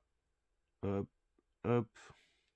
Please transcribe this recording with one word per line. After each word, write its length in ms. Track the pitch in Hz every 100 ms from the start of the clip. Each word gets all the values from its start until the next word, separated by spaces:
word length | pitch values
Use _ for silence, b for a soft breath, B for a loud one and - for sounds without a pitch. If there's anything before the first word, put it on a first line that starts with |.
| _ _ _ _ _ _ _ -
Hop, 260 | 196 196 - _ _ _ _ _
hop. 260 | - 120 110 - b b b b b